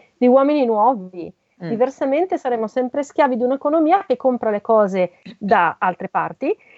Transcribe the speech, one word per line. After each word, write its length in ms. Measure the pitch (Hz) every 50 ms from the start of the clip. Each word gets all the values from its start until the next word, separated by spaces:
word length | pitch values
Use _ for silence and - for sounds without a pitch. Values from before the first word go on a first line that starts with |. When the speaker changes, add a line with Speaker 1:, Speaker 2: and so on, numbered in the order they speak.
| _ _ _
Speaker 1:
di 100 | - 247
uomini 380 | 247 247 269 277 285 302 294 262
nuovi. 680 | 233 226 208 208 247 269 208 185 185 180 175 165 - - _ _ _ _ - 180
Speaker 2:
Mm. 60 | 165
Speaker 1:
Diversamente 720 | 226 208 247 269 269 - 311 269 269 311 370 370 359 294
saremo 280 | - 262 240 226 220
sempre 380 | 208 - 262 254 247 - 285 277
schiavi 320 | - - - 294 262 262
di 80 | 220 247
un'economia 580 | 247 269 277 - 294 302 330 311 302 359 392 392
che 120 | - 494
compra 340 | - - 262 247 240 - 220
le 100 | 208 202
cose 520 | - - 226 214 208 190 190 190 180 175 _ _ - 180 220 -
da 380 | 208 190 226 196 175 160 - -
altre 300 | 202 185 175 - 185 190
parti 480 | - 180 160 160 - - 262 302 427 _ _ _ _